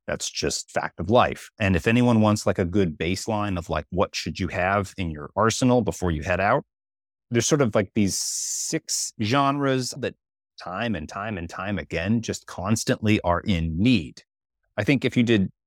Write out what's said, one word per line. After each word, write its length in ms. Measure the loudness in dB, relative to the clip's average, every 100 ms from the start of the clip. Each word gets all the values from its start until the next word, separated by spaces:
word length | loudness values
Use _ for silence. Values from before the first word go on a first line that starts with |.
| -8
That's 240 | -6 -6
just 400 | -4 -4 -4 -6
fact 300 | -6 -6 -6
of 100 | 2
life. 400 | 4 2 -2 -14 -2
And 180 | 2 2
if 120 | 4
anyone 320 | 4 4 4
wants, 260 | 4 2 0
like, 140 | 0
a 60 | 0
good 320 | 2 0 0
baseline 600 | -4 -2 -4 -4 -2 -4
of, 120 | -4
like, 160 | -6 -4
what 260 | -2 -2 -2
should 220 | -8 -6
you 120 | -4
have 440 | 0 0 0 -2 -6
in 140 | -8
your 180 | -8 -6 0
arsenal 460 | 2 4 4 4
before 300 | 2 -2 -2
you 120 | -2
head 180 | -2 0
out, 240 | 2 0 -2 _ _ _ _ _ _
there's 140 | 0 2
sort 160 | 2
of, 120 | 4
like, 180 | 2 0 2
these 240 | 2 0
six 920 | -4 -6 -6 -6 -4 -6 -4 -6 -6 -4
genres 720 | 0 2 2 0 0 0 -2 -6
that 180 | -8 -8 _ _ _ -16
time 320 | -10 -4 -2
and 140 | -4 -6
time 300 | -8 -6 -8
and 120 | -8
time 300 | -8 -4 -4
again 420 | -4 -4 0 0
just 260 | -2 -8 -10
constantly 720 | -8 -2 -2 0 0 2 2
are 180 | 2 0
in 360 | 2 0 0 2
need. 460 | 4 2 0 -12 _ _ _ _ _ -2
I 80 |
think 220 | 2 2 2
if 100 | 2
you 80 |
did 260 | 4 4 2 -4